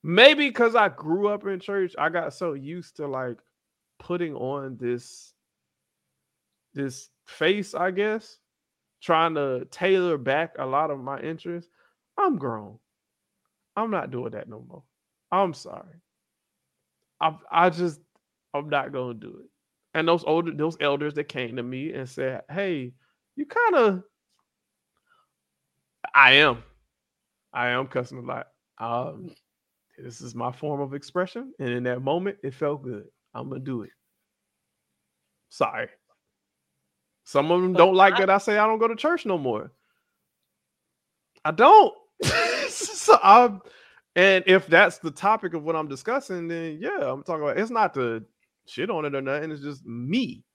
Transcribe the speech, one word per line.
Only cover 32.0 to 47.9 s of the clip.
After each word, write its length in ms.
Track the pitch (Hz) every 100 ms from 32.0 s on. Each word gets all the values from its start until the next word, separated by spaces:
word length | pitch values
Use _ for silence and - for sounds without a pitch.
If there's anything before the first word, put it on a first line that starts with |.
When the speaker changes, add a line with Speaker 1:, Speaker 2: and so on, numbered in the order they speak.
Speaker 1:
moment, 360 | 131 165 196 190
it 120 | 139
felt 280 | 131 151 147
good. 260 | 135 107 107 _ _
I'm 140 | 117 135
gonna 100 | 135
do 220 | 135 123
it. 80 | 101 _ _ _ _ _ _ _ _ _ _ _ _ _ _ _ _
Sorry. 380 | - 113 113 120 _ _ _ _ _ _ _ _ _ _ _ _ _
Some 260 | - 139 151
of 120 | 175
'em 100 | 185
Speaker 2:
But 40 | 175
Speaker 1:
don't 160 | 180
like 200 | 190 196
Speaker 2:
I 60 | 196
Speaker 1:
that 100 | 190
I 80 | 196
say 200 | 196 208
I 80 | 214
don't 120 | 220
go 100 | 226
to 80 | 226
church 300 | 302 339 220
no 100 | 180
more. 340 | 135 107 - _ _ _ _ _ _ _ _ _ _ _ _ _ _ _ _ _
I 60 | 156
don't. 440 | 160 262 440 285 - _ _
<laughs> 240 | - 679 698 494 571
So 480 | - - 403 - -
I'm, 380 | 190 220 247 196 - - - _ _
and 300 | - 190 190 185
if 200 | 185 180
that's 300 | 165 202 -
the 120 | 165
topic 440 | 147 196 220 185
of 100 | 165
what 100 | 151
I'm 140 | 160 151
discussing, 580 | 135 - 262 262 180 165
then 320 | 165 165 156
yeah, 300 | 220 392 131
I'm 140 | 135
talking 180 | 147 160
about, 160 | 147 139
it's 120 | 226
not 240 | 233 196